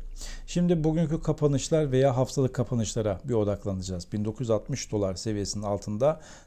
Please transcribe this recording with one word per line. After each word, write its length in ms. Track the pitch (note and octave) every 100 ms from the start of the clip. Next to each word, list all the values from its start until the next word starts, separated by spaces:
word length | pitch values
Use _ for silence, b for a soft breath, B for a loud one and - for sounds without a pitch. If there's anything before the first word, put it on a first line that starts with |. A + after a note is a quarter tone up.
| - B B B -
Şimdi 380 | F3 F3 E3+
bugünkü 380 | D#3 D#3+ D#3+ D#3+
kapanışlar 720 | - D3+ D3 C#3 - D#3+ D3
veya 240 | B2+ C3+ B2
haftalık 380 | B2+ - C3
kapanışlara 640 | - A#2+ A#2+ G#2+ A#2+ G#2+ F#2
bir 100 | C3
odaklanacağız. 800 | A2+ G#2 G2 G2+ F#2+ F2+ F2+ -
Bin 120 | G#2+
dokuz 160 | G#2+ A2
yüz 100 | A#2
altmış 420 | G#2+ - C3+ -
dolar 220 | G#2+ F#2+
seviyesinin 500 | F#2 A2 G#2 F#2+ G#2
altında 560 | G2+ G2+ - G#2+ C#3+ D#3 B B